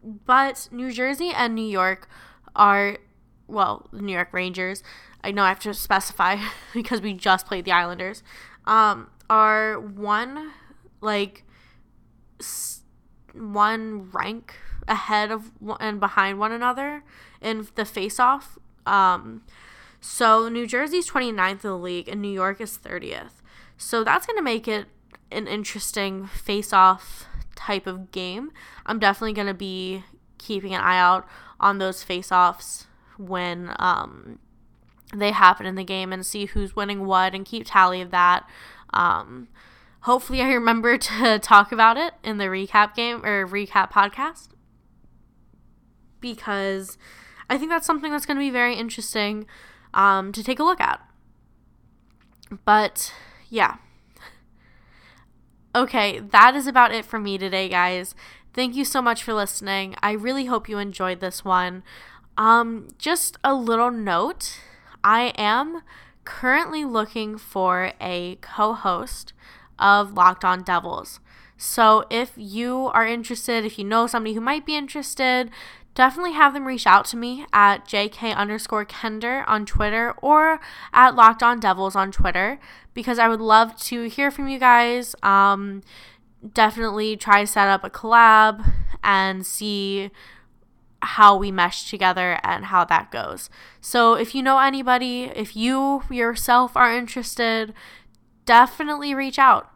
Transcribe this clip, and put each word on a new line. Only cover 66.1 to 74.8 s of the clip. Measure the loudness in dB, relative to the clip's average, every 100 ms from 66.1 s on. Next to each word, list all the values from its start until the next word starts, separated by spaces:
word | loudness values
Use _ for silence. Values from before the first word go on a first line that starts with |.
| _ -18
currently | -6 0 2 0 -6 -4
looking | -2 -4 -6 -8 -10
for | -10 -2 0 0 -2 -6
a | -8 -8 -8 -12
co-host | -16 -2 -2 0 -2 -4 -6 -14 -16 -20 -20 -20 _ 0
of | 4 4 2
Locked | 4 4 4
On | -2 -2
Devils. | -2 -4 -4 -10 -12 -18 _ -20 -20 _
So | -8 4 6 6 4
if | -4 -6 -10
you | -12 -8 -6 -4 0
are | 0 0
interested, | -2 -8 -10 -4 -4 -4
if | -8
you | -2
know | 0 0
somebody | -2 -4
who | -6
might | -4 -4 -4
be |
interested, | -6